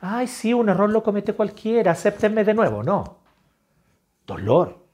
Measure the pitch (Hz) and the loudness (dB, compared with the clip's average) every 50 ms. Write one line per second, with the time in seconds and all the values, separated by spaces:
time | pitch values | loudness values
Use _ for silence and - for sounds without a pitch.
0 | - 180 208 240 254 240 - - - 220 240 240 233 208 185 180 202 214 214 220 | -6 -6 -4 -4 -4 -6 -6 -6 -2 0 0 2 2 2 2 2 2 2 2 0
1 | 214 220 202 208 202 - 208 - 214 202 - - - 220 226 233 220 175 165 156 | 0 0 -2 -2 -2 -4 -2 -2 -2 -4 -4 -8 -4 -2 0 2 2 2 0 2
2 | - 208 202 - - 214 214 220 208 208 214 220 220 147 107 104 110 139 202 180 | 0 -2 0 2 0 0 2 2 2 2 2 2 2 0 0 -2 -2 -2 -2 -2
3 | 92 - - _ _ _ _ _ _ _ _ _ _ _ _ _ _ _ _ _ | -4 -6 -14 _ _ _ _ _ _ _ _ _ _ _ _ _ _ _ _ _
4 | _ _ _ _ _ - 98 85 92 110 127 165 - - - - _ _ | _ _ _ _ _ -12 -10 -8 0 2 4 4 2 0 -4 -16 _ _